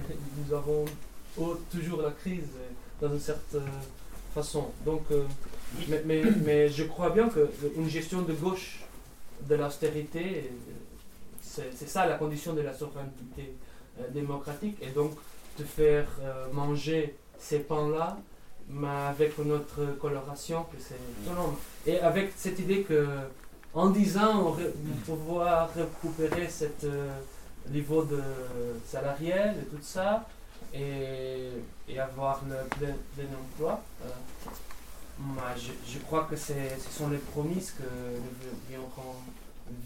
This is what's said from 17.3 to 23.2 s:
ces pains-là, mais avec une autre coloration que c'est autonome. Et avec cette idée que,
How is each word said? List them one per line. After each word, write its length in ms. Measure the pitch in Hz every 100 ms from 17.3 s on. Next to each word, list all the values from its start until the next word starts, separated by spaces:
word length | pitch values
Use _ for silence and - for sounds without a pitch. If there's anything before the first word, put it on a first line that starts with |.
| -
ces 220 | - 147
pains-là, 560 | 147 151 151 156 170 208 - - - - -
mais 200 | 139 143
avec 500 | 143 143 143 151 151
une 140 | 147
autre 280 | 147 147 147 143 139
coloration 640 | 143 139 135 143 - 165
que 120 | 165 143
c'est 180 | - 127 123 -
autonome. 300 | - 175 160 147 - - 156
Et 140 | 175
avec 320 | 165 185 196 -
cette 220 | 185 -
idée 240 | 175 196
que, 240 | 196 151 143 139